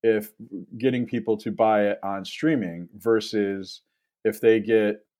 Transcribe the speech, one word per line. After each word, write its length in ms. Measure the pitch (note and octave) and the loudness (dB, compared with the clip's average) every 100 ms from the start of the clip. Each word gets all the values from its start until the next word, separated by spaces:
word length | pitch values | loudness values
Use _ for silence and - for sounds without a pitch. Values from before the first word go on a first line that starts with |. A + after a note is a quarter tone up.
if 300 | A2+ G#2+ - _ A2+ F#2+ - A2+ | 2 0 -2 _ -16 -14 -14 -2
getting 300 | C3 B2+ A2+ | 0 0 -2
people 300 | A#2+ A2 G#2+ | -4 -2 -2
to 140 | A#2+ | -2
buy 340 | G#2 A2 G#2+ G#2 | 0 2 4 2
it 140 | G2+ | -2
on 220 | G2 G2 | -6 -8
streaming 640 | F#2 - D#3 C#3+ F#2 E2+ F2 G#2 | -8 -2 0 0 -2 -8 -14 -6
versus 880 | A2+ A2+ G#2+ G#2+ G2 G2 F#2 - _ _ _ _ | 0 0 0 -2 -2 -4 -10 -18 _ _ _ _
if 160 | A2 G#2 | -4 2
they 200 | A#2 A2+ | 4 4
get 460 | G#2 A2+ G#2 G#2+ _ | 4 2 2 -2 _